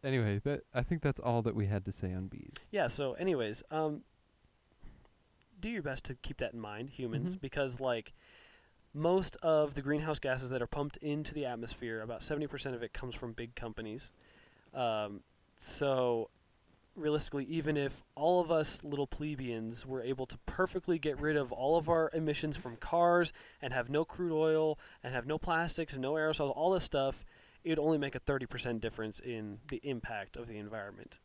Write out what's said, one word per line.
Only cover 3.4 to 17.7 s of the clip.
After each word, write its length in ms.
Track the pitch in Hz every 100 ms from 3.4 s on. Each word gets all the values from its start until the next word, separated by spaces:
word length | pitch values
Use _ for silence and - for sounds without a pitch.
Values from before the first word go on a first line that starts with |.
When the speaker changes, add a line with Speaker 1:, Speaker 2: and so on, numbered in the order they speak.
| 107 110 -
Speaker 2:
um, 300 | 156 156 151 - _ _ _ _ _ _ _ - - - _ _ _ _ 208
do 100 | 208
your 120 | 233
best 220 | 143 131
to 100 | - 123
keep 200 | - 139
that 160 | 120
in 80 | 117
mind, 300 | 107 104 131
humans, 420 | - 127 131 170
Speaker 1:
Mm-hmm. 80 | 185
Speaker 2:
because, 400 | 135 147 135 120
like, 320 | 131 117 - - - - - - _ _ _
most 420 | 147 165 185 180 -
of 320 | 165 156 151
the 80 | 139
greenhouse 380 | 139 147 156 147
gases 300 | 139 131 131
that 120 | 131
are 40 | 120
pumped 300 | 147 147 -
into 360 | 151 147 147
the 120 | 151 135
atmosphere, 560 | 117 117 - 120 113
about 200 | 110 113
seventy 240 | - 151 147
percent 300 | 139 139 123
of 60 |
it 80 | 117
comes 240 | - 127 -
from 160 | 123
big 240 | 113 120 -
companies. 560 | 117 110 110 113 - _ - - - _ _
Um, 500 | 143 120 110 104 101 _ _ _ _
so 760 | - - 143 131 123 117 110 _ _ _ _ _ _
realistically, 500 | - 151 151 - 143 131
even 300 | 165 151